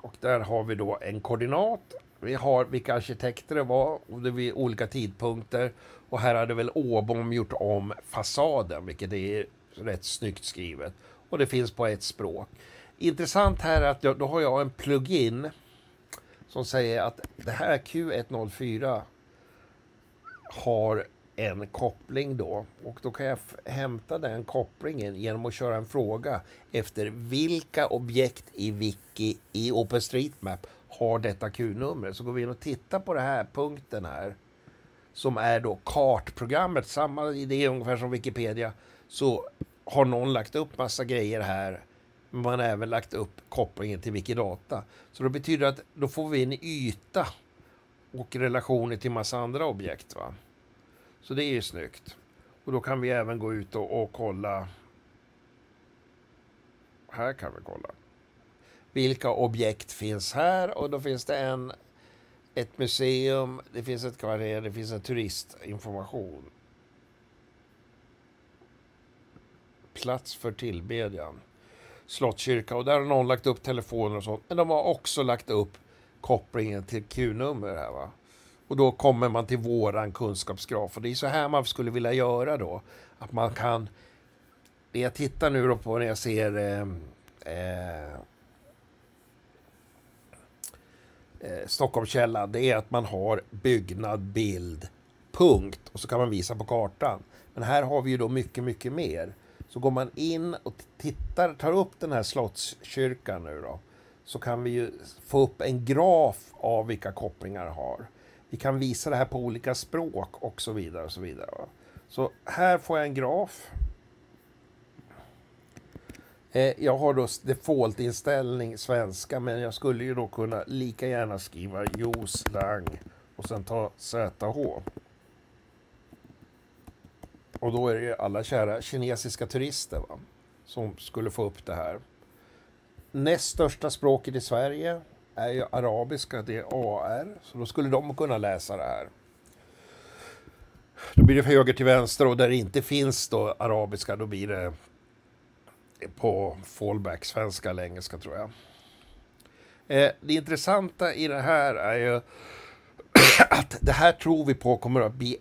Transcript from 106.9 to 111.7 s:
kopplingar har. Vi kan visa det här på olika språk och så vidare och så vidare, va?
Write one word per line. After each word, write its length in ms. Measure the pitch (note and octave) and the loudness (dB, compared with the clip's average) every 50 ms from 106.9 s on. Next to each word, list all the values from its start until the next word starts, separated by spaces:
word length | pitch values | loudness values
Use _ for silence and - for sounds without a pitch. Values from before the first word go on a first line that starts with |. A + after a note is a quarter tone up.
| A2+ G#2 - G2 F#2+ | -4 -4 -6 -8 -8
kopplingar 540 | - A2+ G#2 - - - F#2+ G2 F#2+ F2+ | -6 -8 -8 -8 -8 -12 -10 -8 -8 -8
har. 400 | E2 D#2+ D#2+ C2+ B1+ B1+ - - - - _ - - - - - - - | -8 -8 -8 -8 -8 -8 -8 -10 -16 -20 _ -20 -20 -20 -20 -18 -12 -10
Vi 60 | - | -4
kan 200 | - C#3 C3+ C3+ | -2 0 0 2
visa 320 | C3+ C3 A#2 - - D#3+ | 0 0 -2 -2 -2 0
det 60 | C#3+ | 0
här 80 | B2 C3+ | 0 0
på 140 | - - B2+ | 0 -2 -4
olika 360 | B2 A#2+ A2 A#2 - C3+ B2+ | -4 -4 -4 -4 -4 -4 -4
språk 680 | - - - - E3 E3 D#3+ - F#2+ G2 - - - - | -4 -4 -6 -4 -4 -4 -4 -4 -6 -8 -8 -10 -10 -10
och 200 | A#2 - - - | -10 -8 -8 -8
så 100 | - A2 | -6 -4
vidare 320 | G#2+ F2+ E2 E2+ F2 D#2+ | -6 -6 -6 -8 -8 -10
och 80 | D#2+ - | -10 -10
så 80 | F2+ | -10
vidare, 300 | F#2 F2 C#2 - G1+ - - | -10 -10 -10 -10 -12 -12 -12
va? 140 | - - - | -12 -12 -14